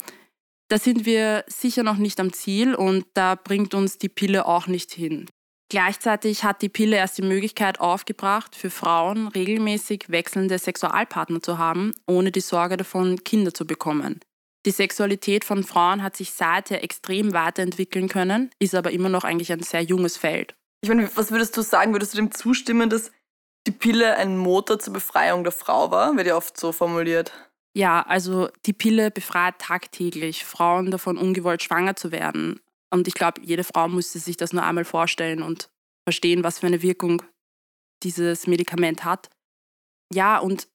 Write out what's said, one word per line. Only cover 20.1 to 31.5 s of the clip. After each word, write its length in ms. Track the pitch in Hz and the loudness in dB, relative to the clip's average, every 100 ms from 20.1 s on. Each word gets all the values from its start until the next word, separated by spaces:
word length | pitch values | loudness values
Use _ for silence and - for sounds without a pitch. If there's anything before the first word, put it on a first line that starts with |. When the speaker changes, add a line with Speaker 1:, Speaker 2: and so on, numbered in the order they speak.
| - | 0
Speaker 1:
Feld. 380 | 160 160 - - _ _ | -2 -2 -6 -12 _ _
Speaker 2:
Ich 60 | 202 | 2
meine, 220 | 233 202 - | 2 2 0
was 140 | 214 | 0
würdest 260 | 226 226 226 | 0 0 -2
du 60 | |
sagen? 300 | 214 190 214 | 0 2 2
Würdest 200 | 202 202 | 2 -2
du 60 | 208 | -2
dem 120 | 214 | -2
zustimmen, 580 | - 226 247 - 233 226 | -2 0 0 2 2 2
dass 220 | 226 - _ _ _ _ _ - | 0 -4 _ _ _ _ _ -6
die 60 | |
Pille 440 | - 226 226 226 - | 0 2 4 4 4
ein 200 | 190 185 | 2 0
Motor 420 | 180 190 202 214 | 4 2 2 -2
zur 140 | - | -2
Befreiung 520 | 190 - 160 165 180 | -8 -2 2 2 2
der 80 | 175 | 0
Frau 380 | 175 - 214 165 | -4 0 2 4
war? 260 | 180 - 277 | 4 4 2
Wird 100 | 180 | 2
ja 100 | 170 | 0
oft 200 | - - | -2 -6
so 140 | 170 | -6
formuliert. 600 | 165 170 170 165 165 165 - - _ _ 196 | 0 0 0 0 0 -2 -8 -20 _ _ 0
Speaker 1:
Ja, 260 | 185 170 - | 4 4 2
also 420 | 190 180 185 185 - - | 0 0 0 -2 -4 -4
die 80 | |
Pille 360 | - 220 220 214 | 0 4 4 2
befreit 480 | 208 - 175 180 - | 0 -4 0 0 -2
tagtäglich 840 | - 180 - - 175 160 160 160 | -4 -4 -4 -6 -4 -4 -6 -6
Frauen 460 | - - 170 175 185 | -10 0 2 4 2
davon, 260 | 185 - 175 | -2 -2 0
ungewollt 440 | 190 185 175 | 0 2 0